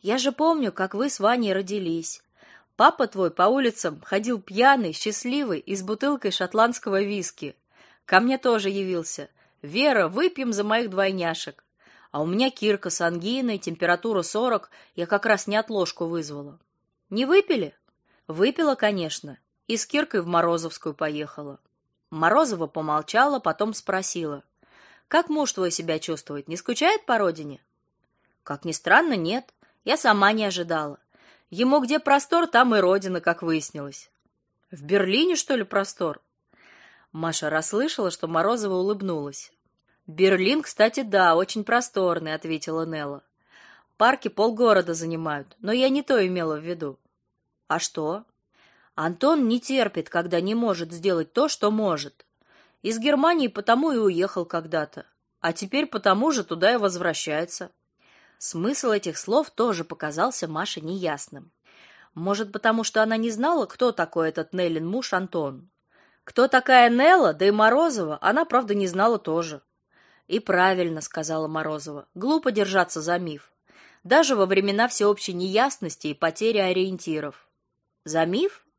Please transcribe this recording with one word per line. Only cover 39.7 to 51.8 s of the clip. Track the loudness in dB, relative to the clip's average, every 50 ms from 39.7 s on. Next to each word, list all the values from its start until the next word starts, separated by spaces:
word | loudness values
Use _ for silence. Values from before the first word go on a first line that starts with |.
| _ _ _ _ _ _ _
"Берлин, | -16 0 2 4 4 4 4 2 2 0 0
кстати, | -2 -6 2 2 2 2 4 -2
да, | -4 0 2 4 6 6 4
очень | 4 2 -2 -4 -8 -2
просторный", | 0 0 0 0 -2 _ 0 0 0 0 -2 -4 -6 -8
ответила | -8 -6 -6 -6 -6 -6 -6 -4 -4 -4
Нелла. | -6 -6 -8 -8 -10 -12 -14 _ _ _ _ _ _ _ -20 -20 -20 -20 _ _ _ _
"Парки | _ 4 4 4 2 -4
полгорода | -6 0 0 0 0 2 2 4 6 6 6 4 0 -4
занимают, | -6 -6 -6 -6 -6 -6 -6 -6 -6 -10 _ _ _
но | -4 -2
я | 0 2 2 2
не | 2 0 0
то | 2 2 2 2
имела | 2 0 -2 -2 -2 -4
в | -6 -6
виду". | -8 -8 -6 -8 -10 -10 _ _ _ _ _ _ _ _ _ _ _ _ _ _
"А | _ -4 -2
что?" | -2 -4 _ -4 -4 -4 -6 -6 -10 _ _ _ _ _ _ _ _ _ _ _ _ _ _
"Антон | -4 -4 -4 -2 2 2 4 4 4 2
не | 2 0 -2
терпит, | -2 0 0 0 0 0 -2 -6 -8 -2
когда | -2 -4 -2 0 -2 -2
не | 0 0 -2
может | 0 0 0 -2 -2 -4 -10
сделать | -10 -4 -2 0 0 0 -2 -2 _
то, | 0 0
что | 0 0 0 0 0
может. | 0 0